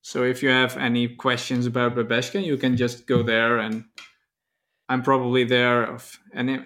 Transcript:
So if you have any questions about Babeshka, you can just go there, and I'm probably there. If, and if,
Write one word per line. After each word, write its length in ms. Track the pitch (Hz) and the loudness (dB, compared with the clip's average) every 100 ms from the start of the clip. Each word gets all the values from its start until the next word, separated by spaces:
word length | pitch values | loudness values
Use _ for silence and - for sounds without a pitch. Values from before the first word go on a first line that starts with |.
So 220 | - - | -8 -2
if 200 | 127 127 | -2 0
you 60 | 139 | 2
have 280 | 127 127 127 | 4 2 0
any 300 | 131 120 120 | 0 0 -2
questions 580 | 120 131 123 - 127 123 | -2 -2 -2 -2 -2 -2
about 300 | 120 120 120 | 0 0 0
Babeshka, 500 | 107 117 127 196 185 | 0 -2 -2 -4 -2
you 120 | 139 | -2
can 200 | 131 123 | 0 0
just 300 | 120 - - | -2 -4 -2
go 160 | 123 | 0
there, 340 | 113 113 113 120 | 2 2 2 2
and 280 | 107 110 110 - - _ _ _ _ _ _ _ _ | -2 -6 -10 -20 -20 _ _ _ _ _ _ _ _
I'm 140 | 127 | -4
probably 420 | 127 135 123 127 | 0 0 2 0
there. 520 | 120 123 123 120 113 113 | 2 2 4 2 0 -6
If, 240 | - - _ | -16 -20 _
and 160 | - 127 | -6 -4
if, 120 | 131 | -4